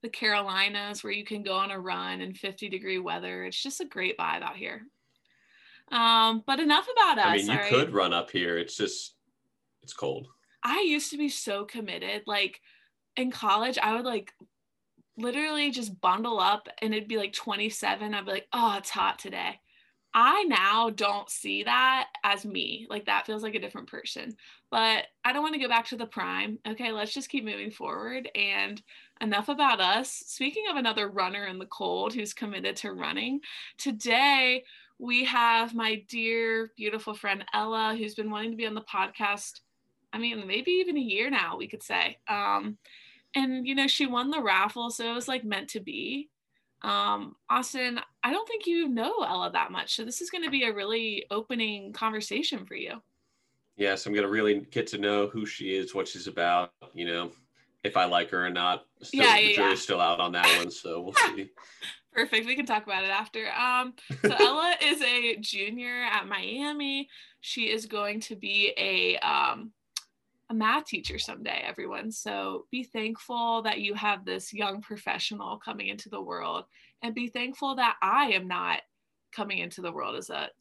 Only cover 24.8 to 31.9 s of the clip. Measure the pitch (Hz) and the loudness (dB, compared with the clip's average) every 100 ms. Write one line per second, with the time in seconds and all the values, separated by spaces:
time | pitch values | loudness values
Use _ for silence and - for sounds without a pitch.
24.8 | 226 220 - _ 247 269 302 311 254 233 | 4 4 0 _ 0 0 0 -2 2 2
25.8 | 233 233 226 - 180 180 202 214 220 220 | 2 -8 -8 -6 -2 -2 -2 -4 -8 -4
26.8 | 240 214 214 277 269 277 214 202 202 214 | -4 -4 -4 -6 -4 -6 -4 -6 -8 -8
27.8 | - 185 220 254 247 202 202 196 196 208 | -6 -4 -6 -6 -6 -2 0 0 -2 -4
28.8 | _ - - _ 220 202 208 285 277 220 | _ -20 -20 _ 0 0 0 2 4 6
29.8 | 190 214 262 - - - 262 427 427 285 | 4 4 0 -8 -12 -4 -4 -2 -2 0
30.8 | 233 214 202 196 185 202 202 185 185 - | 0 0 -2 0 -2 -2 -6 -8 -12 -6
31.8 | 185 | -2